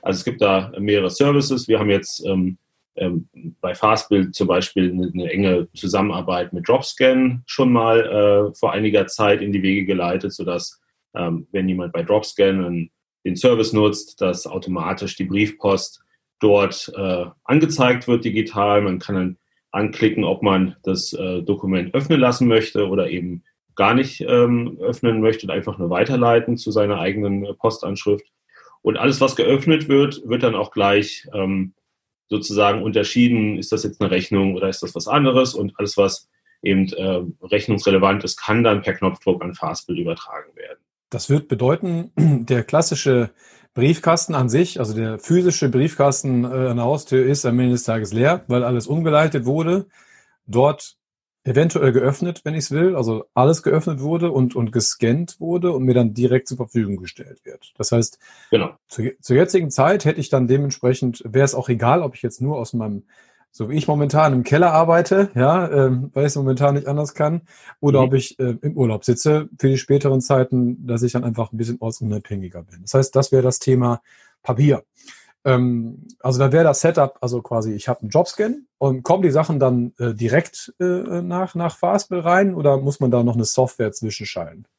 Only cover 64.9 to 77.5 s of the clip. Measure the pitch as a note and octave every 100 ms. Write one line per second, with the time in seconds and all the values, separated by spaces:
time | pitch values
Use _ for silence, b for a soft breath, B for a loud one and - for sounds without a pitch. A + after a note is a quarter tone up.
64.9 | E3+ E3+ F#3+ G3+ A#2+ C3 F3 E3 C#3+ C3+
65.9 | B2+ C#3+ - C#3+ C#3+ C3+ B2+ C#3+ C#3 C#3+
66.9 | C#3+ D3 - D3+ E3 B B B B C#3+
67.9 | C3+ C3 C3+ B2 - B2+ A2+ D3 D#3 A#2+
68.9 | G#2+ - A#2+ D3+ D3+ D3+ - C3+ C3+ -
69.9 | C#3 C#3+ C3+ B2 C3+ B2+ B2+ B2 B2 B2
70.9 | A#2 B2 B2 B2 A2+ A2 A2+ A#2 B2 A2+
71.9 | - A#2 G#2 - G2+ F#2 E2+ E2+ F2 F#2
72.9 | C3+ C3+ C3+ C3 C3 B2+ B2 - B2+ A#2+
73.9 | A#2+ b b b b - A#2 C#3+ C3 _
74.9 | B B B B B C#3 B2+ B2 A#2+ A#2
75.9 | - - - B2+ B2+ C3+ D3+ E3 C#3 E3
76.9 | E3+ C#3 - B2 A#2+ -